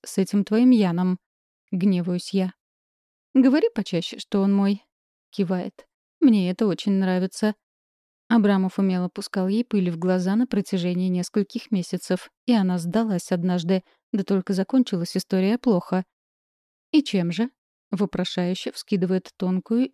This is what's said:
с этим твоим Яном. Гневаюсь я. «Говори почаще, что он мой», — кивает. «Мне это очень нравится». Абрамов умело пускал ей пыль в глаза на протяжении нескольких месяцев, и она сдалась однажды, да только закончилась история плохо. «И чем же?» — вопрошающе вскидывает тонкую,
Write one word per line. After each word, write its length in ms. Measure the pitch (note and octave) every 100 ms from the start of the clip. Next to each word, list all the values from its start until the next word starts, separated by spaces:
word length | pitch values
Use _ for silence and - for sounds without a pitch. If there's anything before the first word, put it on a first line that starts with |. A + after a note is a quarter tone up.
с 140 | - -
этим 260 | F#3+ G#3
твоим 260 | G3 G#3+ B3+
Яном. 480 | A#3+ F#3+ E3+ F#3 F3+ _ _ _ _ -
Гневаюсь 600 | F#3 G3+ F3+ F3 F3+ -
я. 200 | G3 F#3 - _ _ _ _ _ _ _
«Говори 340 | C4 C4 C#4+ A4+
почаще, 460 | - G3+ E3+ - -
что 220 | - G3+
он 120 | G3
мой», — 320 | G3+ G3 G3+ _ _ _ _ _
кивает. 560 | - F3+ F#3 - - - _ _ -
«Мне 300 | D4 G#3+ F3+
это 160 | F#3 A3
очень 280 | E3+ -
нравится». 600 | G3 F#3 F#3 F#3 - G#3+ G#3 _ _ _ _ _ _ -
Абрамов 500 | A3+ G3+ G3 F#3+ -
умело 300 | G3 F3+ F3+
пускал 400 | - - G3+ F#3
ей 160 | G#3
пыль 260 | A#3+ G#3 F3+
в 80 | E3
глаза 360 | F#3 F#3 F#3
на 120 | G#3 B3
протяжении 600 | G3+ F#3+ F#3+ F3 F3+ F#3
нескольких 640 | F3+ F3+ G#3+ G3 A#3 -
месяцев, 600 | G3 F3 F3+ - F3+ - _ -
и 60 |
она 260 | A#3 F#3 F3+
сдалась 520 | E3+ G#3 A3+ F3+ -
однажды, 520 | F3+ F3+ F3+ E3 F#3 - _ _
да 120 | G#3
только 280 | F#3+ G3 F#3
закончилась 640 | F#3+ F#3+ C4 B3 F3+ F3 -
история 420 | - F#3+ F#3+ A#3+
плохо. 460 | - F#3 - F#3 F#3 _ _ _ _ _ _ _ _
«И 100 | D4+
чем 280 | C#4+ G3 E3+
же?» — 180 | E3+ A#3+ _ _ _ -
вопрошающе 800 | F#3+ G3+ - F3+ - F3 F#3 -
вскидывает 580 | - - G3+ F3 F#3 - -
тонкую, 520 | F#3 F#3 - A#3 C4